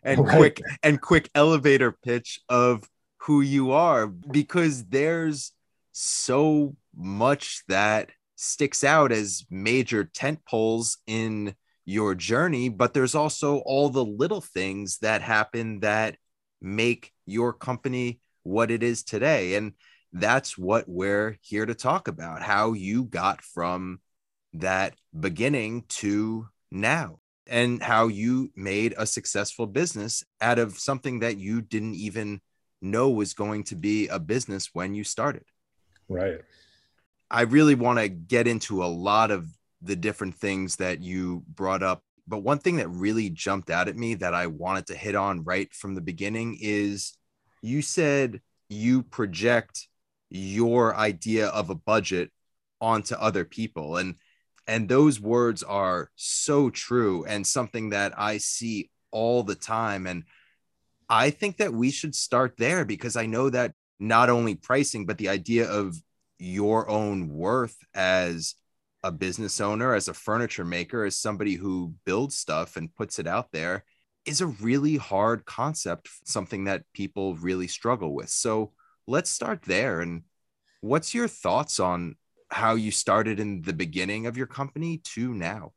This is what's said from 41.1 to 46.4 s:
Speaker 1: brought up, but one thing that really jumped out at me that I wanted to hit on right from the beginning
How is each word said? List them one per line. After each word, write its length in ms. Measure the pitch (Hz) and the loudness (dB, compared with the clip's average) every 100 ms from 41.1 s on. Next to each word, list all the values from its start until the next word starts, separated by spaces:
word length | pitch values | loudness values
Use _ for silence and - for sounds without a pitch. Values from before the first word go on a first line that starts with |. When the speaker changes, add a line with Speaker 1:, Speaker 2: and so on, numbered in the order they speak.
| 92 92 87 82 | -6 -4 -6 -12
Speaker 1:
brought 340 | 80 92 95 | -6 -2 0
up, 220 | 95 92 _ _ - | 0 -2 _ _ -10
but 160 | 104 | -4
one 160 | 101 143 | 0 0
thing 180 | 185 170 | 0 0
that 120 | 87 | -4
really 400 | 87 101 110 104 | -2 -2 0 -2
jumped 400 | 80 - 98 90 | -4 -4 -4 -2
out 180 | 85 92 | -2 -2
at 100 | 104 | -4
me 180 | 117 101 | -6 -4
that 180 | 90 | -2
I 140 | 87 87 | -2 -4
wanted 400 | 76 90 95 92 | -6 -4 -4 -6
to 80 | 87 | -10
hit 200 | 104 101 | -4 -2
on 280 | 98 90 | -2 -4
right 300 | 80 92 95 | -2 -4 -4
from 220 | - 98 95 | -10 -10 -8
the 60 | |
beginning 560 | 85 85 98 113 | -8 -6 -6 -4